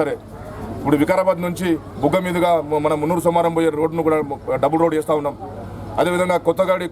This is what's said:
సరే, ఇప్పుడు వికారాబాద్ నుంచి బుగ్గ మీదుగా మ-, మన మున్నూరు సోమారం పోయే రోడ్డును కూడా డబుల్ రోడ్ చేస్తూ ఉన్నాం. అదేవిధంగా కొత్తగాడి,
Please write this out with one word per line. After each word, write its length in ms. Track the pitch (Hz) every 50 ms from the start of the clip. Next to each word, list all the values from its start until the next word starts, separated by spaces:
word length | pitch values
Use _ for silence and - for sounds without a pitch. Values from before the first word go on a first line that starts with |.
సరే, 140 | 156 143 123 - - - - - - - - - - - - -
ఇప్పుడు 200 | - 139 147 143 147
వికారాబాద్ 360 | 160 185 190 190 190 180 170 175
నుంచి 240 | 175 170 156 185 175 165 151 - - - -
బుగ్గ 180 | 143 147 160 185 180
మీదుగా 260 | 180 170 175 170 175 170 160 147 147
మ-, 100 | 151 151 147
మన 80 | 151 156 151
మున్నూరు 240 | 151 160 180 170 -
సోమారం 280 | 170 170 170 170 170 165 165
పోయే 140 | 165 160 151 147
రోడ్డును 240 | 160 156 160 165 156 160
కూడా 100 | 156 156 151 143 139 120 - - 131 127 135
డబుల్ 160 | 139 156 160 170
రోడ్ 100 | 165 156 156
చేస్తూ 180 | 151 - 156 151
ఉన్నాం. 140 | 143 143 135 - - - - - - - - - - - - -
అదేవిధంగా 340 | 147 175 180 175 185 185 180 165 -
కొత్తగాడి, 420 | 170 170 180 190 180 185 180 180 170